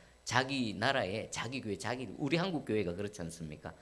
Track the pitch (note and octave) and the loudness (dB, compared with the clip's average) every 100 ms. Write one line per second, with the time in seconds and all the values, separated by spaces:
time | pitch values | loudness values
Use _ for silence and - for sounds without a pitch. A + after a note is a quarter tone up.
0 | - - - A#2 C3+ C#3 A2+ F#2 A#2+ C3+ | -20 -14 2 4 4 2 0 2 2 4
1 | F#2+ G#2+ D3+ - A#2 C3 A2 G2 G#2+ B2+ | 2 -2 -4 -4 -4 -4 -4 -2 -2 -2
2 | A2+ - C#3 E3 F#3+ D#3 - G#2+ F2 F2 | -4 -2 2 2 2 0 2 2 2 0
3 | G2+ - E2 - D#2 D2+ - - | -4 -4 -8 -6 -10 -10 -10 -12